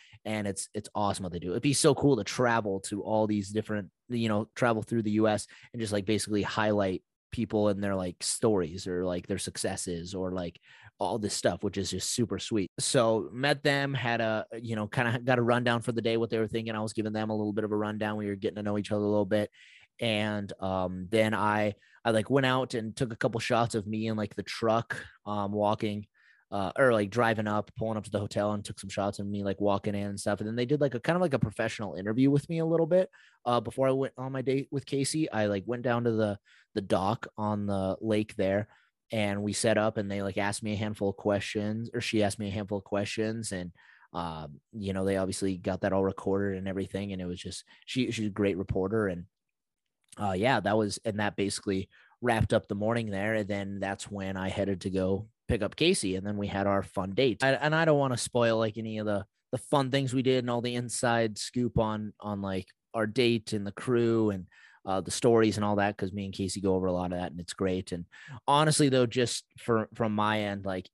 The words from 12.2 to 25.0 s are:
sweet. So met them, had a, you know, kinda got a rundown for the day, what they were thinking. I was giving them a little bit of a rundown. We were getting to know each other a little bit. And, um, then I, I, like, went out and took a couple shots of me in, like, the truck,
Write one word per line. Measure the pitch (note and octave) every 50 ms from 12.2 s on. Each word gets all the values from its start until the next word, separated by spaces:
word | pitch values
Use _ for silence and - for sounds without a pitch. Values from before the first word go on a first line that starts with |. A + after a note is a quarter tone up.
| A#2 F2 G2+ F2+
sweet. | - - A2+ G#2+ F#2 - - -
So | - - - C3+ A#2 A2+ A2 G#2+ E2+ C#2+ G2
met | B2 C3+ C#3+ D3 C#3
them, | - D3+ C#3 C#3 C#3 C#3 C#3
had | B2+ A2 A#2 A#2 A#2
a, | A2+ A2 A2 G#2+ - - A#2
you | A#2 A#2+ A2+ A2+ G#2+
know, | G#2+ G#2
kinda | - C3+ B2 A#2 A#2 B2
got | A#2+ B2+ B2+ A#2+
a |
rundown | A#2 A#2 A#2+ B2 B2 B2 A#2 A#2
for | A2 -
the | A#2 A2+
day, | A2 A#2 A2+
what | A2+ A#2 G#2+
they | A#2 A2
were | A2 G#2
thinking. | A2 A2+ A2+ A#2 A2
I | G#2+
was | G#2+ A2 -
giving | A2+ G#2+ A2
them | G#2+ G#2+ A2 A2
a | A2
little | G#2+ G#2+ G#2
bit | G2+ A2 G#2+
of | G#2 G#2
a |
rundown. | G#2 G#2+ G#2+ G#2+ G#2+ G#2+ G#2+ G#2+
We | G#2+ G#2+ G2+
were | G2+
getting | G2 G2+ G#2 -
to | G#2 G#2
know | G#2 G#2 G#2
each | G2+ -
other | G#2+ G#2 G#2
a | G#2
little | G#2 G#2 G#2
bit. | F#2+ G#2+ G#2 G#2 - _ - - - - - - _ _ -
And, | A#2+ A#2 G#2+ G#2 G#2+ G#2+ G#2+ G#2 G2+ F#2 - -
um, | F#2+ F#2+ F#2+ F#2 F#2 F#2 F#2 F#2 F#2 F2
then | G#2+ A2 A2 A2 A2
I, | F#2+ G#2 G#2 G#2 G#2+ G#2 G#2 G2+ _ _ _ _ - -
I, | A#2
like, | A2+ A2 G#2 -
went | B2+ C#3 C3+
out | B2+ B2+ C3 B2+ A#2+ -
and | A#2 G#2+ A2 G#2
took | - C#3 A2+
a | A2+ -
couple | - B2+ G#2 A2+
shots | - - B2 A2+ A#2+ A#2 -
of | A2+ F#2+
me | G#2 A2 A2 A2 A2+
in, | A2
like, | G#2+ G#2+ G#2 -
the | - G2
truck, | - - - A#2+ A2+ A2 A#2 A#2+ - - -